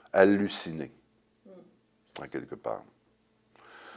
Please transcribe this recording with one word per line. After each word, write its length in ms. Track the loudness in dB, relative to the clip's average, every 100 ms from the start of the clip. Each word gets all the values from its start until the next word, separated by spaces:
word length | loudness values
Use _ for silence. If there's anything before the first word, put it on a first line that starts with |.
| -2
halluciné, 760 | 6 6 6 2 -2 -4 -6 -10 -14 _ _ _ _ -20 -20 -20 -20 _ _ _ -16
en 40 | -10
quelque 280 | -8 -8
part. 300 | -10 -8 -8 -10 -20 _ _ _ _ _ -20 -20 -20 -20